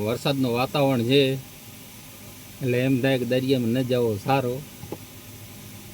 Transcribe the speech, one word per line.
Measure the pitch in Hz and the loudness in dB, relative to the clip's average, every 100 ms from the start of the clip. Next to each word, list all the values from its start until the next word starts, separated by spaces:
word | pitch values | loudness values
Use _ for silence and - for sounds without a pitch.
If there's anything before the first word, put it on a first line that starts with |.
| 104 | 0
વરસાદનું | 123 143 139 131 | 0 0 2 2
વાતાવરણ | 117 127 151 139 131 | 2 0 2 2 4
છે | 117 139 135 | 4 4 4
એટલે | 135 - - - - - - - - - - - - 135 123 | 2 -6 -16 -18 -18 -18 -18 -18 -18 -18 -18 -18 -6 0 2
એમ | 131 135 | 2 4
થાય | 131 131 | 4 2
કે | 120 | 2
દરિયામાં | 127 131 135 117 | 0 2 2 2
ન | 117 | 2
જાવો | 127 123 120 104 | 2 2 2 0
સારો, | 127 135 123 127 151 - - - - - - - - - - - - | 2 2 2 -4 -8 -14 -14 -14 -14 -18 -18 -18 -18 -16 -16 -16 -8